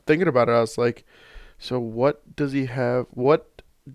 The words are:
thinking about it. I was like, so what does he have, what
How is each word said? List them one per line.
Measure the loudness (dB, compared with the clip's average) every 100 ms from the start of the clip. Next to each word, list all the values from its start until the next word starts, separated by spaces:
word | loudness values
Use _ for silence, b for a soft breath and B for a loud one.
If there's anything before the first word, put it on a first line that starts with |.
thinking | 0 2 2
about | 2 4
it. |
I | 2
was | 0 0
like, | -2 -2 _ b b b b b
so | -8 -6
what | -6 -2 -2 -2 -12
does | -6 -4
he | -2 -4
have, | -4 -2 -2 -4
what | -2 2 2 0 -20 _ _ -20